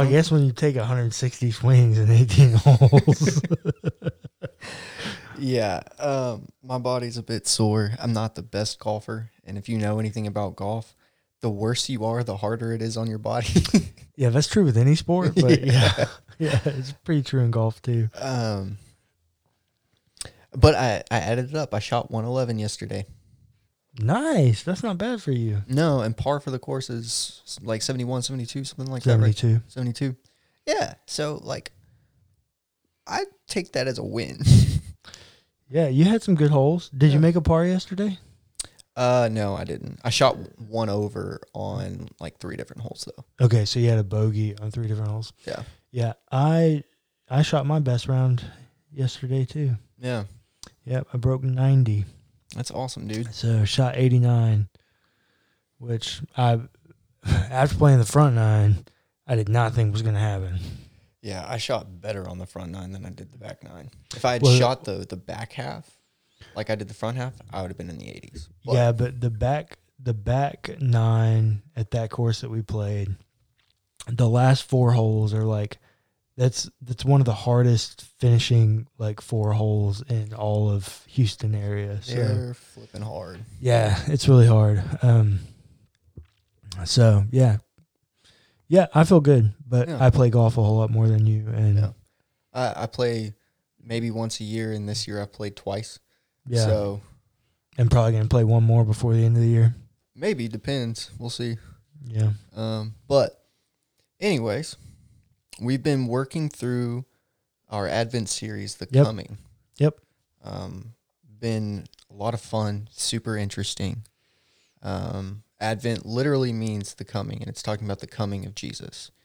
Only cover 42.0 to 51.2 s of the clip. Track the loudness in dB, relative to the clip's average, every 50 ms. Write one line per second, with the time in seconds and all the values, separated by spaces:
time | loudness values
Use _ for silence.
42 | -14 -16 -16 -16 -16 -16 -14 -14 -14 -12 -12 -12 -12 -14 -14 -14 -14 -14 -14 -14
43 | -16 -16 -16 -18 -20 _ _ 2 4 4 4 4 2 0 -2 0 2 2 2 2
44 | 0 -2 -2 -2 -2 -2 -2 -2 -4 -4 -6 -8 -10 -10 -8 -8 -6 -6 -6 -6
45 | -6 -6 -8 -8 -10 -12 -16 _ -14 -12 -12 -10 -12 -14 -18 _ _ _ -6 -4
46 | -4 -4 -4 -8 _ _ -2 0 2 2 2 4 2 2 2 0 -4 _ _ _
47 | _ _ _ _ _ -4 0 0 0 2 0 0 0 0 0 0 0 0 0 -2
48 | -2 -2 0 0 2 2 0 0 -2 -6 -16 -20 -20 _ _ _ _ _ -8 -4
49 | -4 -4 -4 -6 -6 -4 -2 -2 -4 -4 -4 -4 -2 -2 -2 -4 -6 _ _ _
50 | -8 -6 -6 -6 -6 -10 -14 -20 _ _ _ _ -20 -20 _ _ -10 -6 -6 -6
51 | -6 -6 -4 -2